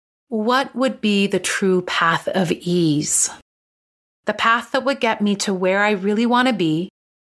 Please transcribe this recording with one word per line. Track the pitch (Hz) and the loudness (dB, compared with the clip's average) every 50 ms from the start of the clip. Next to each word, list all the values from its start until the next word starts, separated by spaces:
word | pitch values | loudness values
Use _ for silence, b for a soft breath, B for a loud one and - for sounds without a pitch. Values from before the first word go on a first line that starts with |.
| _ _ _ _ _ _ | _ _ _ _ _ _
"What | 247 220 214 233 247 269 269 262 - | -6 -2 0 2 2 2 0 -2 -2
would | 233 262 262 262 - | -2 0 0 0 0
be | - 208 208 202 196 196 | 0 0 2 2 2 2
the | 196 185 | 0 -2
true | 185 - - - 208 190 185 180 180 | -2 -4 -4 0 2 2 2 2 0
path | - - - 175 165 165 160 - - | -2 -2 0 0 0 0 0 -2 -2
of | - 190 185 160 | -2 0 0 0
ease? | 175 - - 175 175 180 170 156 147 147 151 - - - - - - - - _ _ _ _ _ _ _ _ _ _ _ _ _ _ _ _ | -2 -2 -2 -2 0 2 2 2 2 0 0 -2 -2 -2 -2 -2 -6 -10 -20 _ _ _ _ _ _ _ _ _ _ _ _ _ _ _ _
The | - 208 | -6 -4
path | 214 - 226 226 240 226 - | 0 0 2 2 0 -2 -4
that | - 269 233 | -4 -2 -2
would | 269 277 - | -2 -2 0
get | 240 226 220 - | 0 -2 0 0
me | 208 208 202 196 | 0 -2 -2 -2
to | - 220 196 | -2 -4 -2
where | 180 190 185 190 196 202 | -2 0 0 2 2 2
I | 214 | 2
really | 214 185 185 202 208 214 240 | 0 0 -2 -2 0 0 0
wanna | 233 240 240 247 262 247 | 2 2 2 2 2 0
be, | 180 175 160 156 160 180 185 - _ _ _ _ _ _ _ _ | 0 0 0 0 -2 -4 -6 -10 _ _ _ _ _ _ _ _